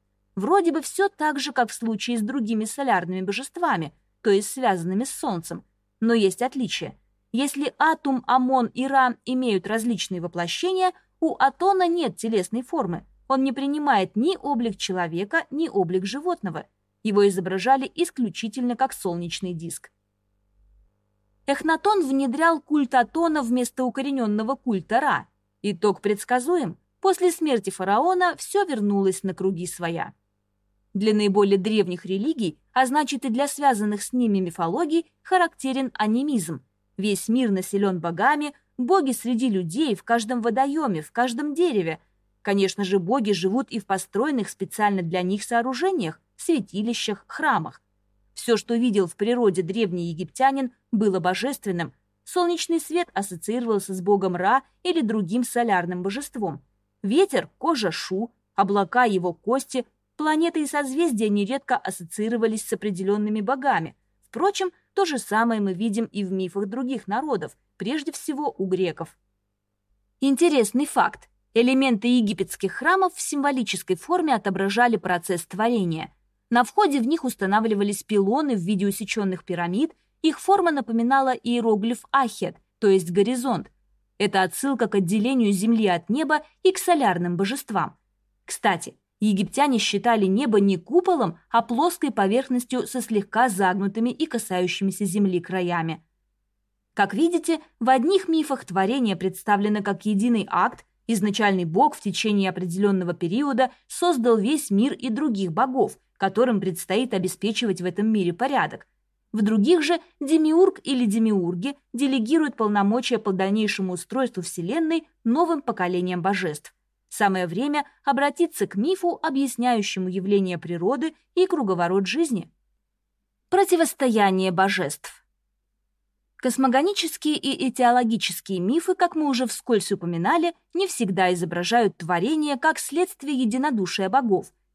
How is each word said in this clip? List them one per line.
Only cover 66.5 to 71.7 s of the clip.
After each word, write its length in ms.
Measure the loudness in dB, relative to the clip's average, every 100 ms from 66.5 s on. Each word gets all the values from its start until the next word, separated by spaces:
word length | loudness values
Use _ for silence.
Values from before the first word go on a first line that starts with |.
| -4 -4
других 420 | -4 -6 -6 -4
народов, 500 | -4 -2 -4 -6 -14 _ -10
прежде 340 | -6 -4 -6
всего 420 | -8 -8 -4 -6 -4
у 80 | -4
греков. 520 | 0 -2 -4 -12 _ _ _ _ _ _ _ _ _ _ _
Интересный 640 | 0 4 4 4 2 0 0
факт. 440 | 0 0 -2 _ _ _
Элементы 540 | 2 4